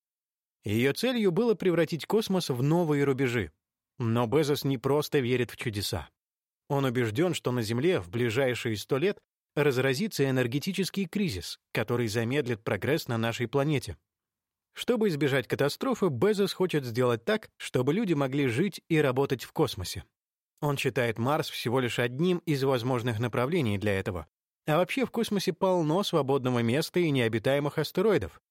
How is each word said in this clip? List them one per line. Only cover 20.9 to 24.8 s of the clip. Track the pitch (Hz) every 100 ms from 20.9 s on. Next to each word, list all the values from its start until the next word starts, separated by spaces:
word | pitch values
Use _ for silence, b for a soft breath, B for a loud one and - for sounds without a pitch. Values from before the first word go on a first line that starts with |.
| 127 117 110
Марс | 117 156 143
всего | - 123 127
лишь | 123 -
одним | 120 127 175 175
из | - 139
возможных | 135 131 117 127 120 107
направлений | 120 120 127 180 123 101
для | 104
этого. | 95 95 90 76 _ _ _ -
А |
вообще | 156